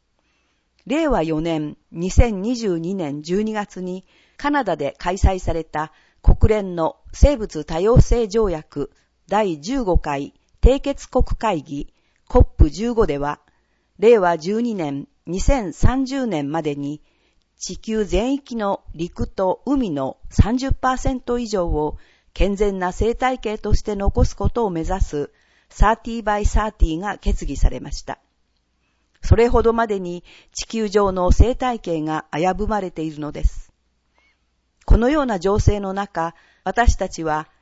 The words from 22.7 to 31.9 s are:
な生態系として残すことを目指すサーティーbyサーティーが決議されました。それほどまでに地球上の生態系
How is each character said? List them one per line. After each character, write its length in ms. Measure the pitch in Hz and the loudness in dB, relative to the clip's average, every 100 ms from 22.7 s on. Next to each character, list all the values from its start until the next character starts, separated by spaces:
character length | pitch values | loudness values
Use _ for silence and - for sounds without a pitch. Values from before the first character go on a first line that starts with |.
| 190 | 0
な 140 | 180 | -4
生 220 | 185 214 | 0 -2
態 240 | 233 254 262 | 0 -2 -2
系 180 | 220 214 | -6 -6
と 180 | 208 | 2
し 80 | 214 | 2
て 140 | - 202 | 2 0
残 280 | 196 - | 0 2
す 120 | - - | 2 2
こ 140 | 196 | -2
と 160 | - 220 | 0 -2
を 40 | |
目 120 | 165 | -2
指 180 | 165 190 | -2 -2
す 300 | - 147 139 _ _ _ _ | -2 -2 -6 _ _ _ _
サ 220 | - 208 | 2 2
ー 40 | 226 | 4
テ 140 | - | -2
ィ 80 | 226 | -6
ー 20 | |
by 220 | 214 208 | -2 -2
サ 220 | 208 220 214 | 0 0 -2
ー 60 | |
テ 140 | - 165 | 2 2
ィ 100 | 160 | 2
ー 20 | |
が 160 | 202 185 | -6 -4
決 300 | - - 143 | -2 -2 -4
議 100 | 139 | -6
さ 140 | - | -6
れ 100 | 131 | -8
ま 100 | 143 | -10
し 120 | - | -12
た。 160 | - - _ _ _ _ _ _ _ _ _ _ | -12 -14 _ _ _ _ _ _ _ _ _ _
そ 140 | - 208 | 2 4
れ 120 | 240 | 6
ほ 140 | 247 | 4
ど 100 | 226 | 4
ま 140 | 226 233 | 2 0
で 120 | 202 | -2
に 220 | 180 175 - - _ | -6 -10 -14 -20 _
地 140 | - - | -14 -8
球 220 | 226 214 | -4 0
上 240 | 202 202 | 2 2
の 200 | 185 180 | 2 2
生 240 | - 220 254 | 6 4 4
態 240 | 254 233 | -2 -4
系 220 | - | -4